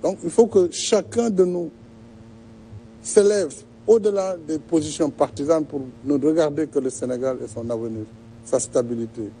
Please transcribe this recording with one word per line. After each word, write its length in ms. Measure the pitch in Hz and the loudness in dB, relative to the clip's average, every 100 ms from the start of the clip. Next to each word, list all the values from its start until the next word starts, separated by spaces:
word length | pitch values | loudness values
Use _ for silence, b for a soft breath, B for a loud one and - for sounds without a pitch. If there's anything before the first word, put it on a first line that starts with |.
Donc 160 | 160 196 | -2 -4
il 60 | 170 | -2
faut 180 | - 226 | 4 6
que 220 | 196 180 | 6 2
chacun 580 | - - 208 196 233 233 | 0 0 0 2 -2 0
de 140 | 190 185 | 2 2
nous 260 | 180 165 - - - - - - - - - - - - - | 2 -6 -12 -20 -20 -20 -20 -20 -20 -20 -20 -20 -20 -20 -16
s'élève 520 | - - 202 208 165 - - - - | 2 4 6 2 -2 -8 -20 -12 4
au-delà 500 | 226 208 202 190 180 | 4 4 0 -4 -6
des 220 | 156 156 | -6 -8
positions 500 | - 165 151 - 156 | -2 -2 -2 -4 -4
partisanes 560 | - 139 - 143 165 151 | 0 -4 -2 0 0 0
pour 160 | 147 131 117 131 | -8 -10 -10 -2
ne 80 | |
regarder 540 | 143 147 160 151 147 147 | 2 2 2 2 0 -2
que 120 | 147 | -2
le 100 | 131 | -4
Sénégal 480 | - 123 123 131 127 | -4 -6 -4 -4 -4
et 40 | 120 | -8
son 200 | 117 117 | -8 -6
avenir, 360 | 117 117 110 107 - - - - | -6 -6 -8 -10 -16 -20 -20 -4
sa 140 | 131 | -4
stabilité 640 | - 131 120 120 113 117 104 - | 0 -2 -2 -4 -6 -8 -12 -12